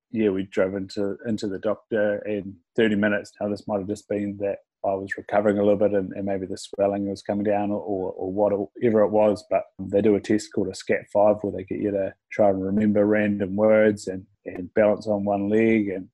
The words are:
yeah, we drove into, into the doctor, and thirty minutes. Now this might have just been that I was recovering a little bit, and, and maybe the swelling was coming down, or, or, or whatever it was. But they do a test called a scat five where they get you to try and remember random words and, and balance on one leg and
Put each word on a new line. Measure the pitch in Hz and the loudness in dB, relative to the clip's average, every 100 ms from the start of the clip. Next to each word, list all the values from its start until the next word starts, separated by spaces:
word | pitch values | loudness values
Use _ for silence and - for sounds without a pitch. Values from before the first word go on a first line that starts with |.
| _ | _
yeah, | 110 107 | 0 0
we | 95 | 0
drove | 95 104 92 101 | -4 -2 0 -2
into, | 95 107 101 98 120 | -6 -4 -4 -4 -6
into | 104 107 | -4 -4
the | 92 | -4
doctor, | 107 101 - 110 104 101 104 | -4 -4 -4 0 0 -2 -4
and | 107 95 98 _ - | -6 -6 -16 _ 2
thirty | 110 101 | 2 4
minutes. | 104 101 - - | 2 0 -4 -8
Now | 104 | -6
this | 101 - | -6 -4
might | 104 | -4
have | 95 | -4
just | 107 - | -8 -4
been | 104 101 101 | -4 -4 -4
that | 101 95 _ _ 101 | -6 -6 _ _ -4
I | 98 | -4
was | 98 - | -4 -10
recovering | - 104 107 101 | -2 2 2 4
a | |
little | 101 101 | 2 4
bit, | 104 | 2
and, | 101 92 | 2 -2
and | 101 98 | -6 -6
maybe | 98 92 | -4 -6
the | 95 | -10
swelling | - - 101 101 98 | -10 -2 0 0 -4
was | 95 | -6
coming | - 104 104 | -4 -2 0
down, | 101 101 | 0 -2
or, | 104 | -4
or, | 87 95 92 | -4 -6 -6
or | 87 92 | -6 -4
whatever | 98 104 101 101 - 120 107 | 0 2 2 -4 0 2 4
it | 101 | 4
was. | 107 107 101 - | 4 2 2 0
But | 95 - - | -2 -2 -12
they | 95 101 | -2 2
do | 107 101 | 4 2
a | |
test | - 107 - | 2 -2 0
called | - 92 | -4 -4
a | - | -6
scat | - 101 - | -4 -4 -2
five | 104 104 104 | 2 4 2
where | 101 | -2
they | 92 | -6
get | 95 - | -8 -4
you | 104 | -2
to | 98 95 - - | -2 -4 -10 -12
try | - 104 | 2 2
and | 95 | 2
remember | 95 104 107 104 104 | 0 0 2 4 4
random | 107 104 101 95 98 | 2 2 -2 -4 0
words | 107 107 107 104 92 | 4 6 4 2 -6
and, | 95 98 _ - | -10 -12 _ -14
and | 92 90 | -12 -4
balance | - 104 101 110 | 2 2 2 -2
on | 101 | -2
one | 101 101 101 | 0 -2 0
leg | 110 113 113 101 | 2 4 2 0
and | 95 92 | -6 -12